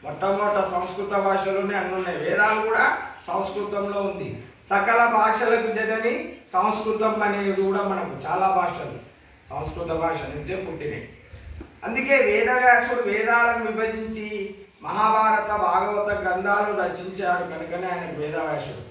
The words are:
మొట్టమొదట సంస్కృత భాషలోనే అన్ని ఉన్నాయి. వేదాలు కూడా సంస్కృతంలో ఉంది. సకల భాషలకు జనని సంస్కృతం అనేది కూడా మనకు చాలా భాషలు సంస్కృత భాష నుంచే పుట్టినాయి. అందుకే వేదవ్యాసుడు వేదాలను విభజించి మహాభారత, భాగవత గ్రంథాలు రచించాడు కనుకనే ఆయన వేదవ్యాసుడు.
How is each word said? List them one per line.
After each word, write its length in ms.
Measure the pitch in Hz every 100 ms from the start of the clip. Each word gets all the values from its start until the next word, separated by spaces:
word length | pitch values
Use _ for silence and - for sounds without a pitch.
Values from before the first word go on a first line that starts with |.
మొట్టమొదట 540 | - 147 196 202 208 202
సంస్కృత 500 | 190 180 185 196 196 202
భాషలోనే 500 | 196 190 196 196 196 196
అన్ని 160 | 180
ఉన్నాయి. 240 | 190 180 165
వేదాలు 420 | - 196 214 220 220
కూడా 180 | 214 - - - - -
సంస్కృతంలో 720 | 147 147 202 202 202 202 202
ఉంది. 260 | 196 185 - - - - -
సకల 300 | 196 214 233 233 -
భాషలకు 520 | 214 226 226 220 220
జనని 400 | 208 214 220 226 - - - -
సంస్కృతం 720 | 185 208 214 214 208 220 214
అనేది 300 | 208 202 196 190
కూడా 200 | 196 196
మనకు 320 | 202 196 170 139 -
చాలా 220 | 143 147 -
భాషలు 380 | 120 - 135 113 - - - - -
సంస్కృత 400 | 143 156 165 165 160
భాష 180 | 160 160 -
నుంచే 220 | 147 151 185
పుట్టినాయి. 480 | 185 160 113 110 - - - - - - - -
అందుకే 320 | - 240 269 277 214
వేదవ్యాసుడు 720 | 214 233 254 247 240 247 247 202
వేదాలను 540 | 214 226 233 240 233 220
విభజించి 580 | 214 220 220 220 220 214 208 196 - - _
మహాభారత, 680 | - 190 190 214 220 214 214 214 185
భాగవత 440 | 185 202 202 208 196
గ్రంథాలు 500 | 185 185 196 202 208 185
రచించాడు 640 | 180 175 185 190 185 180 175
కనుకనే 360 | - 165 175 185
ఆయన 180 | 175 170 147
వేదవ్యాసుడు. 640 | 151 156 - 147 139 143 -